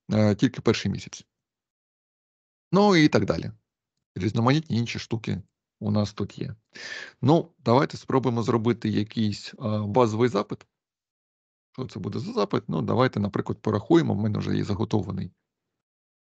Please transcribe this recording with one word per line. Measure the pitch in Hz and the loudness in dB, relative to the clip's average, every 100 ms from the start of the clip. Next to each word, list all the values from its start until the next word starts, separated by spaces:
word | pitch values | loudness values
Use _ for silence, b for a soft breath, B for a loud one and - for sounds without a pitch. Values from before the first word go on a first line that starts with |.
| - | -4
е, | 107 107 101 | 2 2 2
тільки | 131 - | 0 0
перший | - 107 101 | 0 0 -2
місяць. | 92 - - - _ _ _ _ _ _ _ _ _ _ _ _ _ - | -6 -10 -18 -20 _ _ _ _ _ _ _ _ _ _ _ _ _ 0
Ну | 185 208 175 | 4 6 6
і | 151 | 6
так | 113 101 | 4 2
далі. | 80 113 - _ _ _ _ _ - | -2 -4 -12 _ _ _ _ _ -6
Різноманітні | 92 117 117 147 156 117 | -4 2 4 2 2 -2
інші | 117 - | -2 -6
штуки | - 113 113 98 - _ _ - | -6 -6 -4 -8 -8 _ _ -8
у | 104 | -2
нас | 104 104 | 0 0
тут | - 101 - | -4 -8 -8
є. | - - _ B B B B B | -10 -10 _ B B B B B
Ну, | 123 160 - _ | 4 4 2 _
давайте | - 123 160 - | 2 4 2 -6
спробуємо | - 131 123 117 | -2 0 0 -2
зробити | 110 117 113 117 110 | 0 0 0 0 0
якийсь, | 104 104 - 107 101 - | -2 -2 -2 -2 -4 -12
е, | - 113 107 | -8 -4 -4
базовий | 104 104 120 107 123 | 0 2 2 2 0
запит. | 101 104 - _ _ _ _ _ _ _ _ _ _ _ | -2 -6 -10 _ _ _ _ _ _ _ _ _ _ _
Що | - - | -12 -12
це | - | -8
буде | 107 107 | -8 -8
за | 165 | -6
запит? | 247 202 120 - | -4 -2 -2 -2
Ну, | - | -4
давайте, | 104 104 127 107 | -2 2 2 0
наприклад, | 101 110 - 104 | -4 -4 -6 -4
порахуємо. | - 104 - 170 131 | -2 -2 2 2 4
В | 101 | -2
мене | 110 104 | -2 -2
вже | 98 101 | -2 -4
є | |
заготовлений, | 101 95 110 110 90 92 85 _ _ _ _ _ _ _ _ _ _ | -2 -4 -2 -2 -4 -8 -8 _ _ _ _ _ _ _ _ _ _